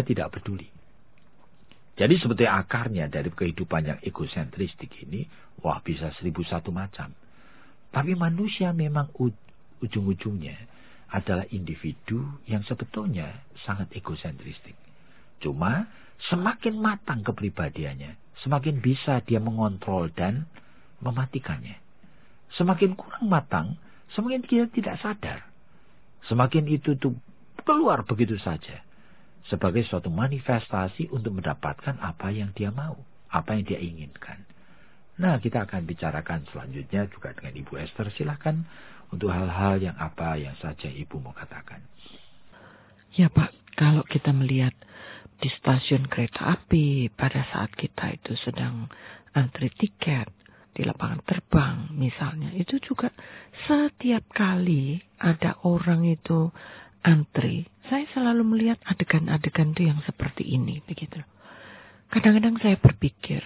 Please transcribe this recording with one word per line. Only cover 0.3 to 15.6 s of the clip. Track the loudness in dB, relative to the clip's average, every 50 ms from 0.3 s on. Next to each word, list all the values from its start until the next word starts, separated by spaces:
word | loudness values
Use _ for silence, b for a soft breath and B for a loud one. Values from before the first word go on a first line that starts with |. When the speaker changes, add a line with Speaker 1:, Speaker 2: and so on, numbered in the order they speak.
| -6
Speaker 1:
peduli. | -8 -8 -8 -8 -8 -10 -14 -18 -20 -20 -20 -20 -20 -20 -20 -20 -20 -20 -20 -20 -20 -20 -20 -20 -20 -20 -20 -20 -20 -20 -14 0
Jadi | 2 6 6 6 6
sebetulnya | 6 4 4 4 4 4 4 2
akarnya | 0 0 -2 -2 -2 -2 -2 -2 -2 -2
dari | -2 -4 -4 -4 -2
kehidupan | -2 -2 -2 -2 -2 -4 -2 0 0 0 -2
yang | -4 -4 -6
egosentristik | -8 -6 -6 -6 -6 -4 -6 -6 -6 -6 -6 -6 -6 -6 -10 -16 -16 -16 -16
ini, | -14 -10 -8 -8 -10 b b b b b b -6 -4
wah | -4 -4 -4
bisa | -4 -6 -4 -4 -4 -6 -8 -6
seribu | -6 -4 -4 -4 -4
satu | -4 -4 -4 -4 -4
macam. | -6 -6 -6 -8 -10 -12 -12 -12 -14 -16 b b b b b b b b b b b b -18 -4
Tapi | -2 -2 0 0 0
manusia | 0 2 0 2 0 0 -2 -2 0 0 0
memang | 0 0 0 0 0 0 -2 -2 -2
u-, | 0 0 0 0 -4 -10 -20 -20 -20 -20 -20 -12 -10
ujung-ujungnya | -8 -4 -2 0 0 0 0 0 -2 -4 -4 -4 -6 -10 -12 -14 -16 b b b b b b b b b
adalah | -6 -4 -2 0 0 0 -2 -4
individu | -6 -6 -6 -6 -8 -6 -6 -8 -8 -8 -6 -4 -4 -4 -4 -6 -8 -12 -6
yang | -4 -4 -4 -2 -4
sebetulnya | -6 -6 -6 -8 -8 -6 -4 -2 -4 -4 -6 -8 -10 -14 -18 -20 -20 -12 -8
sangat | -6 -6 -6 -6 -8 -10
egosentristik. | -10 -10 -10 -10 -8 -8 -10 -12 -12 -14 -16 -16 -16 -18 -20 -20 -20 -20 -20 b b b b b b b b b -8
Cuma | -6 -6 -2 0